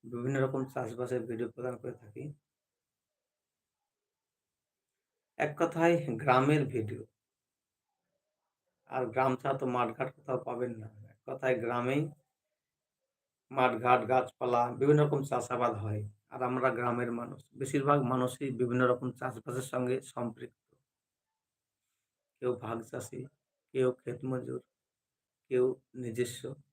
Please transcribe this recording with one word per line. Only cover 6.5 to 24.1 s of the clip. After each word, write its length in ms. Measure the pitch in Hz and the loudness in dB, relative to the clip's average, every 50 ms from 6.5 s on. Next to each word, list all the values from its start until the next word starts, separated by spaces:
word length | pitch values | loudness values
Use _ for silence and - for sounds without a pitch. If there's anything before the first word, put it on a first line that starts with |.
| 151 151 135 | 4 4 4
ভিডিও। 360 | - - 117 107 104 - - - _ _ _ _ _ _ _ _ _ _ _ _ _ _ _ _ _ _ _ _ _ _ _ _ _ _ _ _ _ _ _ _ _ _ _ _ _ | 0 -2 -4 -4 -4 -6 -10 -12 _ _ _ _ _ _ _ _ _ _ _ _ _ _ _ _ _ _ _ _ _ _ _ _ _ _ _ _ _ _ _ _ _ _ _ _ _
আর 120 | - 131 127 | -4 -4 -4
গ্রাম 260 | 113 110 131 131 135 127 | -2 0 2 2 2 2
ছাড়া 200 | 127 - 139 135 135 | 0 0 -2 -2 0
তো 80 | 139 | 0
মাঠঘাট 420 | 127 123 123 123 - 113 - 131 131 | -2 0 0 0 0 -2 -4 -6 -6
কোথাও 280 | - _ _ - 127 127 | -6 _ _ -4 -4 -4
পাবেন 340 | - 127 120 120 127 120 117 | -4 -6 -4 -4 -4 -4 -6
না। 120 | 110 107 107 - - - | -8 -12 -14 -16 -18 -20
এক 120 | - - _ _ | -20 -20 _ _
কথায় 320 | - 135 131 - 131 127 117 | -10 -10 -2 0 0 0 2
গ্রামেই 440 | 117 117 120 120 120 127 135 147 160 - - _ _ _ _ _ _ _ _ _ _ _ _ _ _ _ _ _ _ _ _ _ _ _ _ _ _ _ | 0 -2 -2 0 0 0 0 0 0 -2 -6 _ _ _ _ _ _ _ _ _ _ _ _ _ _ _ _ _ _ _ _ _ _ _ _ _ _ _
মাঠঘাট, 500 | 139 139 127 123 117 113 117 123 123 - 110 | 0 4 4 4 4 2 4 4 4 4 6
গাছপালা, 560 | 107 131 131 - - _ _ 127 123 123 120 120 123 120 | 4 2 2 2 0 _ _ 0 2 2 2 2 2 0
বিভিন্ন 240 | 117 131 143 151 151 | 0 4 6 8 6
রকম 200 | 147 147 151 143 135 | 6 4 4 -2 -2
চাষাবাদ 500 | - 123 127 127 - 127 120 120 120 110 | -2 -2 -2 -2 -2 -2 0 2 0 0
হয়। 260 | 104 101 107 107 110 104 - - _ _ _ | 0 -4 -4 -4 -4 -4 -8 -12 _ _ _
আর 100 | 135 127 127 | -8 -4 -2
আমরা 260 | 123 127 127 123 131 | -2 0 2 2 2
গ্রামের 400 | 120 117 123 120 120 120 123 120 117 | 2 2 0 0 0 0 -2 -2 -4
মানুষ। 280 | 117 120 120 - - - _ _ | -6 -6 -8 -12 -16 -18 _ _
বেশিরভাগ 440 | - 135 135 - 143 135 143 143 147 127 | -8 -8 -2 0 0 4 4 4 4 4
মানুষই 460 | 120 127 127 127 127 127 - 143 135 | 2 2 2 2 0 -2 -4 -6 -6
বিভিন্ন 320 | 120 113 127 120 120 127 127 | -2 -2 -2 0 2 4 4
রকম 240 | 123 123 127 127 127 123 | 4 4 2 0 -6 -6
চাষবাসের 540 | - 131 131 120 113 - - 123 131 131 - | -6 -8 -8 -8 -8 -10 -6 -6 -6 -6 -4
সঙ্গে 280 | - 127 127 123 127 131 - | -4 -4 -2 -2 -2 -4 -4
সম্পৃক্ত। 540 | - - 127 123 117 117 - 120 123 _ _ _ _ _ _ _ _ _ _ _ _ _ _ _ _ _ _ _ _ _ _ _ _ _ _ _ _ _ _ _ _ _ _ _ _ _ _ 127 | -8 -8 -6 -6 -6 -6 -10 -16 -18 _ _ _ _ _ _ _ _ _ _ _ _ _ _ _ _ _ _ _ _ _ _ _ _ _ _ _ _ _ _ _ _ _ _ _ _ _ _ -2
কেউ 100 | 123 123 | -2 -2
ভাগ 240 | 120 - 110 117 113 113 | -2 -4 -6 -6 -6 -8
চাষি, 360 | - - 127 - - - 127 127 135 _ _ _ _ _ _ _ _ - | -8 -10 -10 -10 -10 -10 -12 -12 -12 _ _ _ _ _ _ _ _ 0
কেউ 140 | 131 127 127 127 | 2 2 2 2
ক্ষেত 260 | - _ 123 | 0 _ -10